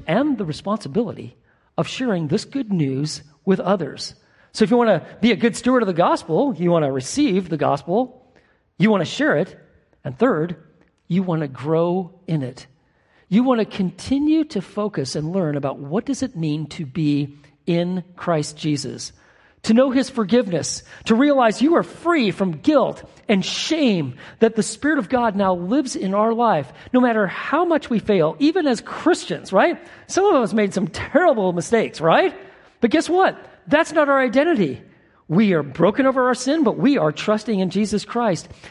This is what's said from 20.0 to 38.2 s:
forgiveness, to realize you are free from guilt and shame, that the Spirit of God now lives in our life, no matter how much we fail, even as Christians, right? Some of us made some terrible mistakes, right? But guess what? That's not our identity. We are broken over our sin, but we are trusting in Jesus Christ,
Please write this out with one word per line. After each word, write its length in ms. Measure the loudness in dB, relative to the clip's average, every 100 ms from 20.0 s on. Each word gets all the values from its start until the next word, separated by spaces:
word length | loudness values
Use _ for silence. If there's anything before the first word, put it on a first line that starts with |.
| -2
forgiveness, 720 | -4 0 2 2 -2 -4 -8 -14 -8
to 100 | 0
realize 480 | 2 4 4 2 2
you 140 | 2 2
are 80 |
free 480 | 0 -4 0 2 0
from 260 | 0 -2 -2
guilt 500 | 2 2 2 -4 -14 -8 0
and 160 | 0
shame, 720 | 0 -4 -2 0 2 2 -2 -8 -16 0
that 160 | 0 2
the 80 |
Spirit 340 | -4 -2 -2 0
of 100 | 0
God 280 | 0 0 0
now 180 | 0
lives 400 | 0 0 -2 -2
in 180 | -4 -2
our 200 | 0 0
life, 400 | 2 2 2 -2 -12 -2
no 80 | 2
matter 280 | 2 2 0
how 360 | -4 -4 -2
much 240 | 0 0 0
we 120 | -2
fail, 340 | 0 2 2 2
even 260 | 0 2 0
as 140 | -2
Christians, 720 | -6 -2 0 0 -2 -10 0
right? 280 | 2 2 0 -10 -20 -6
Some 160 | 0
of 180 | 2 2
us 100 | 2
made 220 | 0 0
some 140 | -2 -4
terrible 640 | -6 -2 2 4 4 2
mistakes, 480 | -2 0 0 0 0
right? 340 | 4 4 2 -2 -16 -20 -20 _
But 100 | 0
guess 180 | 2 2
what? 300 | 2 2 0 -12 -18 0
That's 240 | 0 2
not 160 | 2 2
our 100 | 2
identity. 640 | 2 2 2 2 0 -2 -14 _ _ _ -2
We 240 | 2 4
are 100 | 2
broken 440 | -2 0 2 4 2
over 200 | 2 0
our 80 |
sin, 300 | 0 0 0
but 120 | 2 2
we 220 | 2 2
are 140 | 0
trusting 480 | -2 -2 -2 0 -2
in 100 | 0
Jesus 340 | -2 -2 -2
Christ, 440 | -4 -2